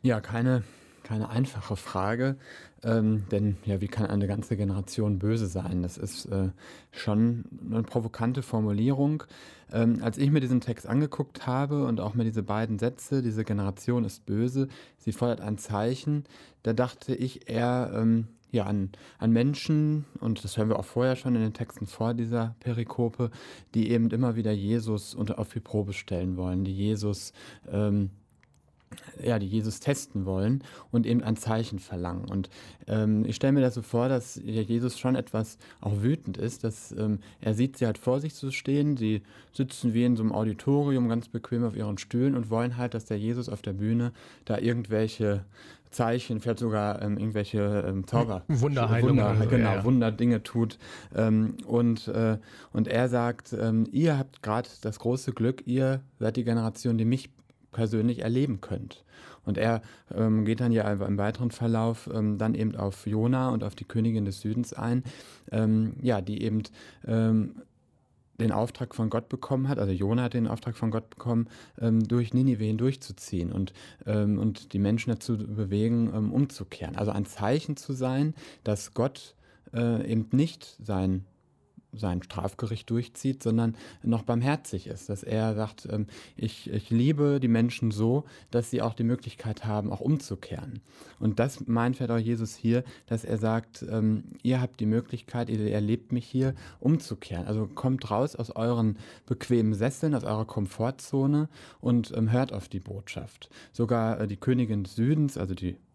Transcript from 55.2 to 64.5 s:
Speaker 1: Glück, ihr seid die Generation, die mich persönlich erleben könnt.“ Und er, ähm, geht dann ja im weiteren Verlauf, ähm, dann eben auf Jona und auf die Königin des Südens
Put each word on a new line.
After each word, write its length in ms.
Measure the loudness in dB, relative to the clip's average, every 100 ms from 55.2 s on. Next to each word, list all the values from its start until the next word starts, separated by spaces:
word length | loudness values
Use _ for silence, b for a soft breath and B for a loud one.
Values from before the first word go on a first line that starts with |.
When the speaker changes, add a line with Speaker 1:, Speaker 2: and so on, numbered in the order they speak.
| -2
Speaker 1:
Glück, 320 | 0 0 0 -2
ihr 340 | 0 2 0 -6 _
seid 180 | -2 0
die 80 |
Generation, 540 | 0 0 0 -2 0 2
die 60 |
mich 260 | 2 0 -2 _ _ _ _
persönlich 520 | -2 0 2 2 0
erleben 380 | 0 0 0 -2
könnt.“ 440 | -4 -8 -8 -16 _ B B B
Und 140 | -4 0
er, 240 | 2 0 B B _
ähm, 300 | 0 4 4
geht 160 | 2 2
dann 120 | 2
ja 180 | 2 2
im 280 | 0 0 0
weiteren 320 | 0 0 -4
Verlauf, 580 | -2 0 2 2 -2 -4
ähm, 260 | -2 0 0
dann 160 | 0
eben 200 | 0 0 0
auf 300 | -4 -4 -4
Jona 440 | 0 2 2 2
und 120 | 0
auf 120 | -2
die 100 | -8
Königin 400 | -4 0 2 2
des 160 | -2 -4
Südens 320 | -4